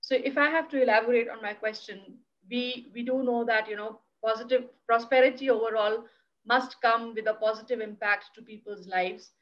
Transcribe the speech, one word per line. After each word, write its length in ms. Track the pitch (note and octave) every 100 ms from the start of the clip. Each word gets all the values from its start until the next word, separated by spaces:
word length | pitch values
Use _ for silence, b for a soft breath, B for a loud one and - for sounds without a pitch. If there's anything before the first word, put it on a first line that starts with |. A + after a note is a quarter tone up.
So 160 | - C4
if 200 | C#4 C#4
I 140 | D4
have 180 | D#4+ D#4+
to 120 | C#4
elaborate 460 | B3+ G#3+ A3+ B3 A#3
on 120 | A3
my 120 | G#3+
question, 480 | G#3 A3 G#3+ - G3 G3 - _ _ F#3+
we, 380 | A#3+ B3 B3+ -
we 120 | G#3+
do 180 | A#3+ C4
know 220 | B3 A#3
that, 240 | A#3 A3 A3
you 80 | G#3
know, 240 | G#3+ A3+ _ _
positive 400 | A3 A3 A#3+ B3+ B3+ _ -
prosperity 640 | A#3 A#3 C4 C4 B3+ C4+
overall 520 | A3+ A3+ A3 G#3 A3 A#3 b b _
must 300 | - B3 C4 -
come 320 | A#3 A3+ A#3
with 140 | A3 G#3+
a 60 |
positive 460 | G#3+ G#3+ G#3+ - A#3+
impact 500 | G#3+ G#3 G#3 G3+ -
to 80 | -
people's 460 | A#3 G#3+ - G3 F3+
lives. 420 | F#3 F#3 G#3+ - _